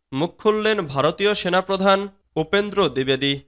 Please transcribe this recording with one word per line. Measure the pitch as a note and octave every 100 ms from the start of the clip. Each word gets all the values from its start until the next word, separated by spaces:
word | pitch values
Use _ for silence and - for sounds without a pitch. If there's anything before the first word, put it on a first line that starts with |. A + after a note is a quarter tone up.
| _
মুখ | C3+ E3+ -
খুললেন | G#3+ G#3+ G#3+ G#3 D#3
ভারতীয় | C3+ D3 - G3+
সেনাপ্রধান | G3+ F3+ F3+ F#3 G3 G3 G3 G3+ - _ D#3
উপেন্দ্র | D#3+ G3+ G#3 G3 E3
দ্বিবেদী। | C3 C3 C3 C#3 C#3